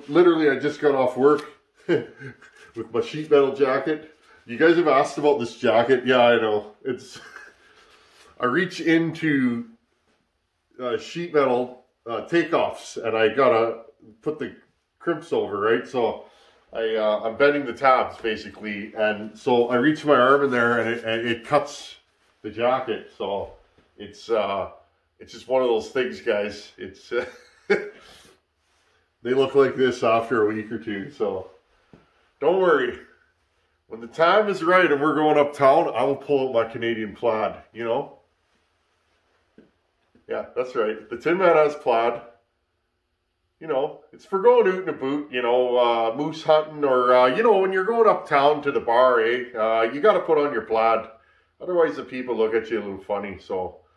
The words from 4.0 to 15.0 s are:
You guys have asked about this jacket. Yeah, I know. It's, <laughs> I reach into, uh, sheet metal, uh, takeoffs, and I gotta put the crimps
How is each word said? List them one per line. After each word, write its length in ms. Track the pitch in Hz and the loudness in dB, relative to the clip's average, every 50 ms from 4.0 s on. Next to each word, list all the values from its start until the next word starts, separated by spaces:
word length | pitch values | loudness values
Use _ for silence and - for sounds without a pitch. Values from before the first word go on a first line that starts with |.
| - - _ _ _ _ _ _ _ | -8 -16 _ _ _ _ _ _ _
You 100 | 117 117 | -10 -2
guys 200 | 117 156 170 165 | 2 4 4 4
have 100 | 170 170 | 4 4
asked 320 | 151 131 139 147 - - 156 | 2 2 2 2 0 -2 -2
about 200 | 147 147 139 - | 0 0 0 0
this 180 | 117 117 - | -2 -8 -6
jacket. 500 | - 123 117 110 117 120 135 131 120 117 | -2 0 2 2 2 4 2 2 2 2
Yeah, 180 | 123 127 123 123 | 2 4 4 6
I 160 | 120 120 110 | 6 4 4
know. 300 | 110 107 104 104 - - - _ - | 2 0 -2 -2 -4 -8 -16 _ -10
It's, 360 | 131 127 - - - - - - - - - - - - _ _ _ _ _ | -10 -10 -10 -12 -18 -20 -20 -20 -20 -20 -20 -20 -20 -20 _ _ _ _ _
<laughs> 600 | _ _ _ _ _ _ _ _ - _ _ - | _ _ _ _ _ _ _ _ -20 _ _ -6
I 80 | - | -4
reach 340 | 123 123 175 185 180 - - | -2 -2 -2 -4 -4 -6 -6
into, 840 | 160 165 160 165 165 160 - - 160 156 143 135 127 123 120 117 117 - - _ _ _ _ _ _ _ _ _ _ _ _ _ _ _ _ _ _ _ _ - | -2 0 2 2 0 -2 -4 -4 -2 -2 0 0 0 0 -2 -4 -8 -12 -18 _ _ _ _ _ _ _ _ _ _ _ _ _ _ _ _ _ _ _ _ -10
uh, 160 | 127 123 113 | -6 -6 -6
sheet 380 | 110 - - - 170 175 170 147 | -6 -6 -8 -10 -10 -6 -2 0
metal, 500 | 147 139 127 123 123 123 - - - _ _ _ _ - | 2 2 2 2 0 -2 -4 -10 -18 _ _ _ _ -12
uh, 140 | 117 113 107 | -10 -8 -8
takeoffs, 760 | 104 - 170 170 151 156 165 127 - - - - - - - | -4 -2 0 0 0 2 0 0 0 -2 -4 -8 -16 -16 -12
and 180 | - - 110 110 | -8 -6 -2 0
I 140 | 113 110 107 | 2 2 2
gotta 520 | 110 135 135 123 117 113 117 117 - - - - - _ _ - - _ - | 2 4 4 4 4 4 2 0 -4 -8 -14 -20 -20 _ _ -20 -20 _ -8
put 160 | 151 151 - | -8 -8 -8
the 160 | 127 - - - _ _ _ _ _ _ _ | -8 -12 -12 -16 _ _ _ _ _ _ _
crimps 340 | _ | _